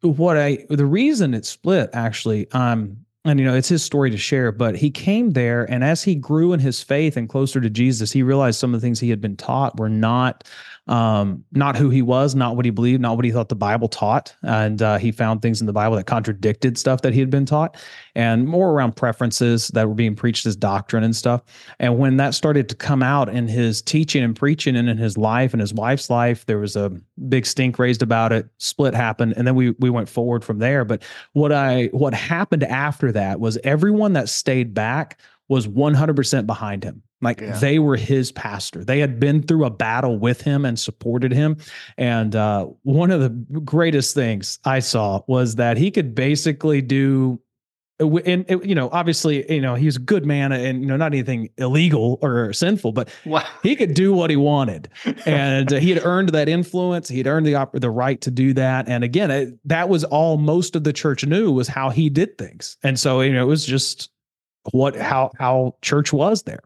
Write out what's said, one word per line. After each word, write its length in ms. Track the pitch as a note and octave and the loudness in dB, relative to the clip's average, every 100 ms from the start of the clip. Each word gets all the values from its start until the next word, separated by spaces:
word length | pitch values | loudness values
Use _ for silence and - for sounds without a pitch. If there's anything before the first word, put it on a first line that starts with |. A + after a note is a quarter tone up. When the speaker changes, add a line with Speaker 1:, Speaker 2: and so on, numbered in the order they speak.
Speaker 1:
what 340 | E3+ C#3+ F3 D#3 | -2 2 2 2
I, 280 | C#3+ C#3 - | 2 -2 -2
the 180 | D3 C#3+ | 0 2
reason 480 | F3+ C#4 C#4 D#3 | 2 2 2 0
it 100 | A#2 | -2
split 460 | - - E3 F#3+ A#2 | -6 -8 0 0 0
actually, 580 | A#2+ A#2 A2 A2+ G#2+ - | -2 -4 -4 -2 -2 -2
um, 440 | C3 B2 A2+ G#2 G#2 - _ D#3 | 0 0 0 -4 -10 -20 _ 0
and, 120 | C#3+ | 2
you 60 | |
know, 100 | C3 | 2
it's 140 | B2+ C3 | 2 2
his 140 | E3+ | 0
story 260 | - C#3+ C3+ | 0 0 0
to 60 | G#2 | 0
share, 340 | - C#3 A#2+ | -2 0 0
but 260 | G#2 A#2 F#2 | 0 -2 0
he 140 | D3 | -2
came 420 | C#3 - G#3+ A#3+ | -2 -2 0 2
there, 320 | C3 A#2+ A#2+ A2+ | 0 0 0 -2
and 140 | B2+ | 0
as 180 | C3+ E3 | 0 0
he 100 | - | 0
grew 400 | D#3 B2 D3+ E3+ | -2 0 2 2
in 60 | F3 | 2
his 220 | C3+ A#2+ | 0 -2
faith 360 | - C#3+ D#3 C#3 | -2 0 0 -2
and 100 | A2+ | -4
closer 320 | C3+ C3+ C3+ | -2 0 0
to 80 | A2+ | -2
Jesus, 420 | G#2+ B2+ A#2 A2 | 2 2 2 0
he 100 | C3+ | 0
realized 360 | B2+ C#3 C3 A#2 | 2 2 2 0
some 140 | B2+ | -2
of 60 | A#2 | 0
the 60 | B2 | -2
things 120 | A2 | -2
he 100 | A#2+ | -2
had 100 | A2 | -2
been 160 | G#2+ F#2+ | -4 -6
taught 420 | - B2+ C#3 - | -4 -2 -2 -2
were 120 | A2 | -2
not, 540 | G#2+ A2+ B2 B2+ - - - - - - | 0 2 2 0 -2 -14 -20 -20 -18 -2
um, 560 | A#2+ A2+ G#2+ G2+ F#2 - | 2 2 2 0 -4 -4
not 240 | C#3 C#3+ A#2+ | 0 0 2
who 140 | C#3 | 2
he 100 | C3 | 2
was, 320 | B2 B2+ C#3+ | 2 2 2
not 220 | C3+ A#2+ A#2+ | 2 0 0
what 80 | |
he 60 | B2 | -2
believed, 300 | G#2+ A#2+ C3 | 0 2 2
not 140 | B2 A#2 | 0 0
what 80 | A#2+ | 0
he 40 | |
thought 200 | A#2 A2+ | 0 -2
the 40 | |
Bible 340 | G#2 G2+ A2+ A#2 | -2 0 0 -2
taught. 460 | - G#2 B2 - - | -2 0 0 -2 -10
And, 380 | - A2 G#2+ G#2 | -4 0 0 0
uh, 160 | A2 G#2 | 0 2
he 160 | A#2 | -2
found 300 | G#2+ A2+ A2 | -2 -2 0
things 180 | A#2 G#2+ | -2 -2
in 60 | A2 | -2
the 60 | |
Bible 240 | G#2 G#2+ A2 | 0 0 0
that 80 | F#2+ | 0
contradicted 720 | A#2 A2 G2 G#2+ G#2+ C3 A#2 | -2 -2 -2 -2 0 -2 0
stuff 240 | C#3 C3 | 0 0
that 100 | C3 | 2
he 80 | B2 | 2
had 80 | C3 | 2
been 140 | C#3 | 0
taught, 320 | C3+ D3+ D#3+ - - - - | 2 0 0 -6 -20 -20 -10
and 340 | - A#2 A2+ C3 | -2 0 2 2
more 220 | E3+ F#3 | 2 2
around 260 | D3+ B2 - | 2 0 0
preferences 720 | B2 A2+ A#2+ - A#2+ A#2 - | -2 0 -2 2 2 2 0
that 180 | A2+ A2 | 0 0
were 80 | |
being 220 | G#2+ A2+ G#2 | 2 0 0
preached 300 | A#2+ A2 A2+ | -2 0 -2
as 100 | G2 | -2
doctrine 480 | G#2 G2 - A2+ | -2 -2 -2 0
and 100 | A2 | 0
stuff. 280 | A2+ B2 B2 - - - - | 0 0 -2 -4 -20 -20 -4
And 200 | B2 A#2+ | 0 2
when 180 | C3+ C3 | 2 2
that 180 | C#3 | 0
started 360 | C#3+ D#3 D3 A#2 | 0 2 2 0
to 40 | |
come 280 | - - C3+ | -4 -2 0
out 260 | C3 C#3+ A#2 | 2 2 0
in 180 | B2 A2+ | -2 -2
his 340 | A2+ A#2 G#2 | 0 0 -2
teaching 420 | - D3+ D#3+ C#3+ | -2 0 0 0
and 100 | A#2 | 0
preaching 420 | A2 C#3 C3+ C#3+ B2 | 0 0 0 0 0
and 120 | A#2+ | 0
in 80 | A2 | 0
his 220 | A2+ G2+ | -2 0
life 340 | A2 A#2+ C3 | 0 2 0
and 80 | A#2 | 0
his 140 | G2+ | -2
wife's 340 | G#2 A2+ C#3 - | -2 -2 -2 0
life, 380 | A#2+ A#2+ A2+ - | 0 2 0 -2
there 120 | G#2+ | -4
was 160 | G#2 | -2
a 160 | G#2 G2+ F2+ - - C3 | -4 -4 -6 -16 -14 -2
big 160 | C3 | 0
stink 340 | A#2+ - B2+ A#2+ | 0 -2 -2 0
raised 240 | B2 A#2 | 0 2
about 300 | A#2 A2+ A2+ | 2 2 2
it. 160 | A2+ A2+ _ | 0 -2 _
Split 380 | - - C#3 | -10 0 0
happened, 400 | A#2 A#2 A2 A#2 A2 | 2 -2 0 -2 0
and 100 | B2 | 2
then 80 | |
we, 160 | B2+ B2 - | 2 2 2
we 120 | B2+ | 0
went 180 | A#2+ G#2 | 0 -2
forward 340 | - A#2+ A#2+ | -4 -2 -2
from 160 | A2+ G#2 | -4 -2
there. 260 | A#2+ C#3 A2 | 0 0 0
But 160 | A2+ - - - | -4 -6 -20 -4
what 180 | C#3+ D3 | 0 2
I, 340 | D3 C3+ B2+ A#2+ | 2 2 2 0
what 220 | C3 C#3 | 0 0
happened 500 | A2 - E3+ G3+ D#3+ | -2 -2 -2 0 0
after 460 | C#3 B2+ D3 C#3 C3 | 0 -2 -4 -2 -2
that 260 | G#2+ F#2+ F#2+ | 0 -2 -2
was 180 | A2+ A2 | -2 -2
everyone 480 | C3+ D3+ G3 G#3+ G#3 | 0 2 2 2 2
that 140 | E3 A2 | 0 -2
stayed 440 | - - C3 A#2+ | -4 0 0 0
back 440 | G#2+ A2 C#3 - - _ _ _ | -2 -2 -2 -6 -12 _ _ _
was 180 | C3+ G#2+ | -2 0
one 280 | G#2 D3 | 0 2
hundred 200 | C#3+ D#3 C#3+ | 4 2 0
percent 300 | B2+ C3+ G#2+ | 0 0 -2
behind 380 | G#2+ G#2+ G2+ | -4 -6 -8
him. 180 | G2 - _ _ | -10 -14 _ _
Like, 180 | A#2+ - | -4 -4
Speaker 2:
Yeah. 180 | G#2 G#2+ | -6 -2
Speaker 1:
they 200 | C#3 D3+ | 2 2
were 160 | D3+ C3 | 2 0
his 340 | A2 C3+ A#2+ | 0 0 0
pastor. 520 | - A2 G#2 - E2 | -6 -10 -10 -10 -10
They 160 | G#2 C3+ | -2 0
had 180 | C#3+ A#2 | 0 0
been 220 | C#3+ D3+ | 2 2
through 220 | D3 D#3+ | 2 2
a 60 | C3+ | 2
battle 460 | G#2+ A2+ A#2 C3 A2 | 0 -2 0 0 0
with 240 | A#2 A#2+ | 0 0
him 220 | D3 C#3 | 0 0
and 140 | C#3 A2+ | 0 -4
supported 540 | - - A#2 A#2+ B2+ | -8 -8 -4 -2 0
him. 240 | B2+ D3+ D3+ - - - - | 2 2 0 -8 -20 -20 -4
And, 360 | B2 A#2 A2 A2 | 0 0 0 0
uh, 300 | G#2+ G2+ F#2 - | 0 0 -4 -8
one 260 | C3+ C#3 F3 | 0 2 2
of 100 | F3+ | 2
the 400 | C3 A#2 A2 D3+ | 0 -2 -8 -10
greatest 540 | D3 D3+ E3 D3 B2+ | -2 2 2 2 0
things 440 | C#3+ A#2+ G#2 F#2+ - | -2 -2 -2 -6 -6
I 140 | C#3 C3 | -2 -2
saw 420 | - A#2+ G#2 G2 - | 0 -2 0 -2 0
was 300 | B2+ B2 A2+ | 0 0 0
that 200 | A#2 A2+ | 0 2
he 140 | F#3 | 2
could 240 | F#3+ C#3 | 0 -2
basically 640 | A2 C3+ D3 D#3+ C#3+ D#3 C#3+ | -2 0 0 0 -2 0 0
do, 580 | C3 C3+ C3+ C3+ C3 B2 - _ _ _ _ _ | 0 0 2 2 0 -2 -10 _ _ _ _ _
w-, 260 | D#3 E3 | 2 2
and, 260 | F3+ F3+ F#3 | 2 -2 0
uh, 100 | F#3 | -2
you 140 | G3 | 0
know, 140 | E3+ B2+ | 0 0
obviously, 600 | E3+ E3+ D#3 D#3+ C#3+ C3+ | -2 -2 0 0 -2 -2
you 80 | D#3 | -2
know, 140 | C3+ | 0
he 100 | A#2+ | 0
was 120 | D3+ B2+ | 0 -2
a 40 | |
good 240 | B2 G3+ | 0 0
man 260 | C#3+ C#3+ C#3 | 2 0 0
and, 280 | C3 B2+ B2+ | -2 -2 -4
you 60 | C3+ | -2
know, 100 | C3+ | 0
not 160 | D#3+ | 0
anything 380 | C#3+ B2 A#2+ A2 - | 0 -2 -4 -6 -6
illegal 600 | B2+ C#3+ E3+ C3 A#2 C3 | 0 2 4 4 2 0
or 320 | D3 A#2+ A2 | 0 0 0
sinful, 380 | G2+ E3+ G#3 A2+ | 0 0 0 0
but 180 | A2 A2+ - D#3+ | -4 -6 -10 -2
Speaker 2:
Wow. 180 | D#3 - - | -2 -2 -4
Speaker 1:
he 140 | G3+ C#4+ | -2 0
could 160 | G3 | 0
do 220 | D3 F#3+ | 2 2
what 160 | F#3+ E3 | 2 2
he 60 | C#3+ | 2
wanted. 520 | D3 D3 B2+ E2+ - - | 2 2 0 -4 -14 -8
Speaker 2:
<laughs> 220 | - - - | -8 -4 0
Speaker 1:
And, 480 | D3 C#3 C3+ C3+ | 0 2 0 0
uh, 20 | C#3 | 2
he 140 | E3 | 2
had 120 | E3+ F3 | 2 2
earned 240 | F3+ F#3+ | 2 2
that 180 | D#3 D3 | 2 2
influence. 600 | E3+ E3+ F3+ F3+ F3 - | 0 -2 -2 -2 -2 -4
He 100 | B2+ | -4
had 80 | C3 | 0
earned 180 | D#3 | 2
the 120 | D#3 C#3+ | 2 2
op-, 220 | C3+ - | -2 -2
the 120 | B2 | -2
right 280 | A2+ B2+ C3+ | 0 -2 -2
to 80 | - | -4
do 240 | B2 C3 | 0 2
that. 340 | C3 C3 C3 A#2+ | 2 0 0 -2
And 160 | A#2+ | -2
again, 260 | A#2+ D3+ G3 | 0 0 0
it, 280 | C#3 B2+ A#2+ C#3+ | 0 -2 -8 -4
that 240 | C3 B2 | -2 0
was 140 | F3 | 0
all 340 | D#3+ D3 E3 D#3 | 2 2 2 2
most 360 | D3+ E3+ F3+ | 2 2 0
of 100 | E3 | -2
the 80 | D3+ | -2
church 320 | - D#3 C3 C#3+ | -2 -2 -2 0
knew, 260 | F3 G#3+ | 0 2
was 160 | C3 A#2+ | 2 0
how 220 | C3+ C3+ | -2 -2
he 180 | B2 D#3 | 0 2
did 300 | C#3 G#3+ - | 2 0 -4
things. 400 | G2 - - - | -16 -14 -18 -6
And 160 | C#3 C3 | -2 0
so, 220 | C#3+ C3 | 2 2
you 140 | C3+ | 2
know, 80 | B2+ | 2
it 40 | B2 | 2
was 200 | D#3 D3 | 0 0
just 420 | C3+ - - - _ _ _ _ _ - | -2 -2 -6 -14 _ _ _ _ _ -4
what, 240 | B2+ C#3 C3+ | 0 0 -2
how, 360 | - C3+ C3 - | -2 0 0 -2
how 360 | B2+ C3 B2+ - | 0 0 0 -4
church 320 | - D3 D3 | -2 0 2
was 300 | C#3+ E3+ G#3+ | 2 2 0
there. 160 | - - | -4 -14